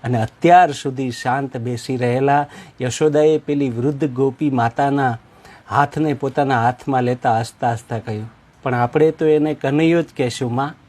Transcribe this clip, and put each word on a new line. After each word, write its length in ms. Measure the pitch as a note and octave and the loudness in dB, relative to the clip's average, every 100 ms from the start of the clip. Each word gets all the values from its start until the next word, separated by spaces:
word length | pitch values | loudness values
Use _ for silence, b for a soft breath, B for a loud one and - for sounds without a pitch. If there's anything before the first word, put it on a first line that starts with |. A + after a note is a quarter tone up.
અને 180 | B2 A#2+ | -2 -2
અત્યાર 500 | A2 _ E3+ F3 E3+ | -2 _ 6 6 6
સુધી 400 | C3+ C#3+ C3 C3 | 0 -8 -6 -6
શાંત 460 | A#2 C3 C3 C#3 B2+ | -4 -4 -4 -4 -8
બેસી 400 | A#2 A#2+ - B2+ | -6 -8 -6 -2
રહેલા 500 | A#2+ B2+ C#3 C#3+ C#3+ B B _ | 0 0 2 2 0 B B _
યશોદાએ 560 | B2 - D#3 D3+ D#3 D#3 | -6 0 2 4 4 2
પેલી 320 | D3 C#3+ C#3 | 0 -2 -2
વૃદ્ધ 440 | A#2 C3 C#3 D3+ | 0 -2 -2 -4
ગોપી 360 | B2 C#3 C3 D3+ | 0 -2 0 -2
માતાના 680 | C3 A#2 - C#3 C#3 C3+ A#2 _ B B B - | 0 0 0 0 0 -2 -4 _ B B B -4
હાથને 440 | A#2+ C#3+ D3 D#3 | -2 0 -2 -2
પોતાના 500 | C3 C3+ C3 C#3 B2+ | -2 -4 -2 0 2
હાથમાં 400 | A#2 B2+ - C3 | 0 -2 -2 0
લેતા 360 | B2 B2 C3 A2+ | 0 -2 0 0
હસતા 320 | A#2 _ B2 | -2 _ -4
હસતા 280 | A2+ - A#2 | -4 -8 -10
કહ્યું, 340 | A2+ G#2+ A2+ _ _ _ | -8 -10 -10 _ _ _
"પણ 100 | C3+ | -4
આપણે 380 | B2 A#2+ D3+ D#3 | 0 0 4 2
તો 140 | D#3 D#3 | 4 2
એને 280 | D3+ D#3 | 2 2
કનૈયો 480 | C#3+ C3+ D3 E3 E3+ | -2 -2 2 2 2
જ 40 | E3 - | -2 -4
કહેશું, 380 | B2+ - B2 A#2+ | -4 -2 -4 -4
માં." 200 | C#3+ D#3 | -6 -8